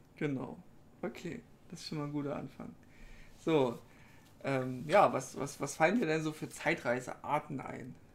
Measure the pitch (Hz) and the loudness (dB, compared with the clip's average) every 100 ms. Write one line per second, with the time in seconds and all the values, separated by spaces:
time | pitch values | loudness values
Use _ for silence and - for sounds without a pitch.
0 | - - 151 135 - - - - - - | -20 -4 -2 -2 -4 -10 -16 -20 -20 -8
1 | 180 - 170 - - - - 170 - 156 | -8 -6 -10 -10 -12 -20 -18 -14 -8 -4
2 | 147 147 139 139 135 - - - - - | -4 -4 -2 -4 -6 -10 -14 -14 -20 -18
3 | - - - - - 160 127 117 - - | -18 -16 -18 -6 4 6 6 2 -10 -20
4 | - - - - - 135 127 127 147 196 | -20 -20 -20 -8 -2 0 0 -4 4 8
5 | 143 120 135 - 143 - 139 - 160 233 | 8 6 -2 -6 -6 -4 -6 4 4 6
6 | 165 160 156 151 139 - 147 170 127 123 | 4 2 0 -4 -10 -2 0 0 2 0
7 | 131 - 98 147 - 139 - - 127 - | -2 -8 -2 -2 0 -8 -6 -10 -10 -14
8 | - | -18